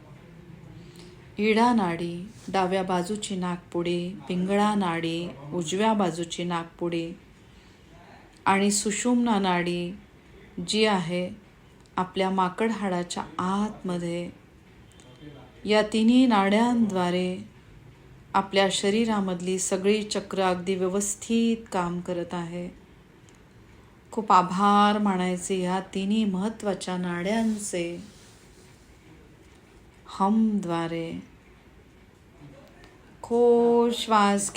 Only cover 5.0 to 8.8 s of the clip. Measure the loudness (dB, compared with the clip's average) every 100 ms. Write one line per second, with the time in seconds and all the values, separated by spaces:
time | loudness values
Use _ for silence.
5 | -4 -4 -6 -10 -8 -6 -4 0 2 2
6 | 0 -2 -6 -6 -4 -4 -6 -6 -4 -4
7 | -6 -10 -18 -20 -20 -20 -20 -20 -20 -20
8 | -20 -20 -20 -6 0 2 2 0